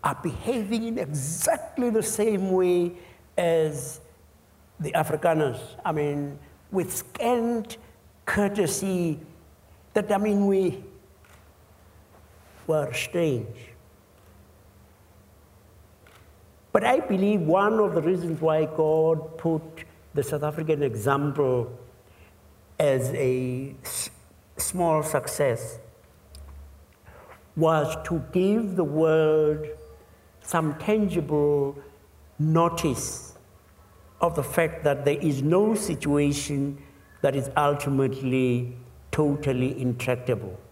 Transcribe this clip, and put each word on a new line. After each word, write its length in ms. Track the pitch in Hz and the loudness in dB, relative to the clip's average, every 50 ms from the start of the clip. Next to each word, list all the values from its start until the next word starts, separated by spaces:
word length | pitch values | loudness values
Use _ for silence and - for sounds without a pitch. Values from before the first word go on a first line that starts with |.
| - | -2
are 140 | 156 135 - | -4 -4 -2
behaving 600 | - 170 120 - - 220 254 240 214 190 233 220 226 | -6 -8 -8 -6 -4 -4 -4 -4 -2 -2 -4 -4 -4
in 140 | 233 226 - | -4 -4 -6
exactly 920 | - 139 151 143 131 151 165 - - - 659 - - - - - 247 240 | -6 -4 -6 -6 -6 -6 -6 -2 0 0 -2 -2 -4 -8 -4 -2 -2 2
the 120 | 220 220 | 2 0
same 480 | 208 220 - - 208 226 214 185 190 190 | 0 0 -2 0 0 0 0 0 0 0
way 400 | 185 185 185 180 180 175 175 175 175 - - - - - - - _ | 2 2 4 4 4 2 2 0 -4 -10 -20 -20 -20 -20 -20 -8 _
as 640 | - 175 170 165 160 156 156 147 139 131 - - - - - - _ - - - _ _ _ _ _ - _ _ - | -2 0 2 2 2 2 0 -2 -6 -10 -10 -14 -16 -20 -20 -20 _ -20 -20 -20 _ _ _ _ _ -20 _ _ -8
the 120 | 160 143 | -8 -2
Afrikaners. 680 | - 151 156 - 156 151 - 170 160 156 151 135 117 110 - - - - - | 0 -2 0 0 -2 0 2 2 4 4 2 0 0 -6 -12 -16 -18 -6 -4
I 80 | 180 | -2
mean, 460 | 160 151 147 147 143 147 143 143 143 143 - - - _ _ _ | -2 0 0 -2 -2 -4 -4 -6 -10 -14 -18 -20 -20 _ _ _
with 240 | - 185 165 - - | -4 -4 -2 -2 -6
scant 840 | - - - - - 233 233 247 233 226 240 240 226 214 - - - - - - - _ - _ - _ | -10 -10 -10 -8 -4 0 0 2 2 2 0 -2 -2 -4 -8 -14 -18 -18 -20 -20 -20 _ -20 _ -12 _
courtesy 960 | - - 202 208 196 202 208 190 165 196 - 202 196 185 180 175 165 147 147 - - - - - - - _ _ - - - - - | -2 0 0 0 0 2 0 0 0 0 -2 -2 -2 0 0 0 0 -2 -4 -8 -20 -20 -20 -20 -20 -20 _ _ -20 -20 -20 -20 -2
that, 180 | - 214 208 208 | -2 -2 0 2
I 60 | 208 | 0
mean, 300 | 196 208 214 202 202 202 | 0 2 2 2 2 4
we 360 | 196 196 190 190 175 - - - - - - - - - - - - - - - - - _ - _ - - - - - - - _ - - - - - - - - - - - | 4 4 2 2 0 -2 -4 -14 -18 -20 -20 -20 -20 -20 -20 -20 -20 -20 -20 -20 -20 -20 _ -20 _ -20 -20 -20 -20 -20 -20 -20 _ -20 -20 -20 -20 -20 -20 -20 -20 -20 -12 -4
were 240 | - 160 156 143 - 120 | -2 0 0 0 -2 -4
strange. 600 | - - - - 175 170 156 131 113 101 - - - - - - - - - - _ _ _ _ - - - - - - - - - _ - _ - - _ - _ _ _ _ - - _ - - - _ _ - _ - - - - - - _ - - - - - - - - - - - - _ _ | -6 -8 -4 -2 0 0 0 0 -2 -4 -8 -12 -16 -18 -20 -20 -20 -20 -20 -20 _ _ _ _ -20 -20 -20 -20 -20 -20 -20 -20 -20 _ -20 _ -20 -20 _ -20 _ _ _ _ -20 -20 _ -20 -20 -20 _ _ -20 _ -20 -20 -20 -20 -20 -20 _ -20 -20 -20 -20 -20 -20 -20 -20 -20 -20 -20 -20 _ _
But 120 | - 214 214 | 2 2 4
I 160 | 240 254 254 | 4 2 2
believe 420 | - - 202 185 196 208 214 196 | 2 0 0 2 2 2 2 2
one 360 | 165 156 170 190 202 214 220 220 | 2 2 4 4 4 2 4 2
of 140 | 208 190 - | 2 2 2
the 60 | 170 | 0
reasons 400 | 151 170 185 175 165 170 160 143 | 0 2 0 0 -2 -4 -4 -2
why 240 | 156 160 156 156 156 | 0 2 2 2 0
God 720 | 156 156 - 156 156 156 160 160 160 165 156 156 - - | 0 0 0 2 2 4 2 4 2 2 0 -2 -10 -14
put 260 | - - 170 160 156 160 - - - - - - - - - - | -4 -2 -2 -2 -2 -4 -8 -18 -18 -20 -20 -20 -20 -20 -6 -4
the 80 | 143 | -4
South 200 | 131 - 156 143 | -2 -2 -4 -4
African 400 | 147 151 151 160 160 156 156 143 | -4 -4 -4 -4 -2 -2 0 2
example 880 | 143 131 110 113 104 135 139 143 143 147 135 147 143 131 127 123 117 - - - - - - - _ - - - - - _ _ _ - - - _ _ - - | 2 -2 -2 -2 0 2 2 2 2 0 0 2 2 2 2 0 0 -4 -8 -16 -20 -20 -20 -20 _ -20 -20 -20 -20 -20 _ _ _ -20 -20 -20 _ _ -2 0
as 340 | 160 143 135 131 120 127 | 2 4 4 2 0 -2
a 640 | - - 139 127 127 127 127 127 123 127 135 139 135 - | -2 0 0 0 0 0 -2 -4 -4 -6 -8 -10 -12 -14
s-, 280 | - - - - - - - - - - - - _ _ - | -12 -10 -8 -8 -8 -8 -12 -20 -20 -20 -20 -20 _ _ -10
small 460 | - - - - 180 175 165 156 156 | -6 -6 -4 -2 0 2 4 4 2
success 760 | 147 - - 139 - - - - 147 131 113 110 120 117 - - - - - - - _ - - - - - - - - - - - - - - - _ _ _ _ - - - - - - - - - - | 2 0 -2 -2 -2 -2 -2 0 0 0 0 -2 -4 -10 -12 -16 -18 -20 -20 -20 -20 _ -20 -20 -20 -20 -20 -20 -18 -18 -18 -20 -20 -20 -20 -20 -20 _ _ _ _ -20 -20 -20 -20 -20 -20 -20 -20 -10 0
was 380 | 151 156 160 160 156 147 156 - - - | 2 4 4 4 4 2 0 -4 -6 -4
to 180 | - 170 160 - - | -4 -4 -4 -4 0
give 440 | - 185 185 196 208 226 226 202 180 | 0 2 4 4 2 2 0 -2 0
the 80 | 175 165 | 0 0
world 840 | 143 147 156 165 160 156 160 156 156 156 156 156 151 151 151 156 151 - - - - - - - - - - _ - _ - | 0 2 2 4 4 6 6 6 4 4 4 4 2 2 0 -4 -10 -10 -14 -18 -20 -20 -20 -20 -20 -20 -20 _ -20 _ -20
some 340 | - - - 165 160 151 147 156 | -8 -2 0 0 0 0 -2 -2
tangible 1000 | - 208 214 220 208 185 165 170 147 139 151 147 147 147 147 143 139 139 143 139 - - - - - _ - - - - _ - | 0 0 2 2 2 0 0 -2 -2 0 2 2 4 4 2 2 0 -2 -4 -10 -18 -20 -20 -20 -20 _ -20 -20 -20 -20 _ -2
notice 960 | 151 156 160 165 170 170 165 170 - 156 123 - - - - - - - - - - - - - _ _ - - - - - - - - - - | 0 4 4 4 4 4 2 0 -2 -2 -2 -2 -4 -8 -8 -10 -14 -18 -20 -20 -20 -20 -20 -20 _ _ -20 -20 -20 -20 -20 -20 -20 -20 -6 -2
of 120 | - 170 160 | -2 0 0
the 80 | 151 | -2
fact 400 | 131 - - - 165 156 165 - 151 | -4 0 2 2 2 2 -2 0 0
that 200 | 147 139 139 135 | 0 0 2 2
there 140 | 143 143 143 | 0 0 2
is 240 | - 160 139 131 | 0 0 0 2
no 320 | 135 151 170 190 208 220 226 | 2 4 4 4 4 4 2
situation 1080 | 214 - - 165 - - 147 143 147 147 143 143 143 - - 147 139 139 143 139 - - - - - - _ - - | 0 -2 -4 -4 -2 0 2 2 4 4 2 2 0 -4 -4 -2 -2 -2 -4 -4 -10 -16 -20 -20 -20 -20 _ -8 -2
that 160 | - 139 135 | 0 0 0
is 140 | 139 127 135 - | 0 -4 -2 0
ultimately 1160 | 151 147 143 147 143 - 143 139 135 135 127 131 - 139 127 127 131 127 123 123 120 123 123 - - - - - - - - | 2 2 2 2 0 -2 0 2 2 2 0 0 -4 -4 0 0 2 2 2 2 0 -2 -6 -10 -14 -18 -20 -20 -20 -12 -6
totally 680 | - - 151 147 139 143 - 139 131 127 127 127 - - | -2 0 0 0 0 0 -2 -2 0 0 0 -2 -2 -2
intractable. 800 | 131 127 120 123 - 127 123 120 - - 123 98 95 95 92 - - - | -4 -4 -4 -2 -2 -2 -2 -2 0 -2 -2 -2 -4 -10 -12 -14 -18 -20